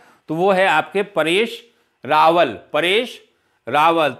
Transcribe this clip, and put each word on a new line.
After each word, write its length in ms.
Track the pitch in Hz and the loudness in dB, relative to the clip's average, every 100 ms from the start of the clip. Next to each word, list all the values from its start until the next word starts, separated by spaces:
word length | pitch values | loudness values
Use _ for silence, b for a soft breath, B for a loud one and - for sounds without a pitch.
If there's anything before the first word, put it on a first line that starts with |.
| B B - | B B -10
तो 60 | |
वो 160 | 160 190 | -2 0
है 140 | 185 190 | 2 2
आपके 360 | 156 151 196 | 0 -2 -6
परेश 600 | 196 165 156 185 226 - _ _ _ _ | -4 -4 -2 -2 -2 -8 _ _ _ _
रावल, 480 | 123 151 160 170 143 92 - | -2 2 4 4 0 -4 -6
परेश 480 | 147 170 208 247 - _ _ _ _ - | -4 0 -2 -4 -12 _ _ _ _ -4
रावल। 440 | 143 165 165 147 | 0 2 2 -2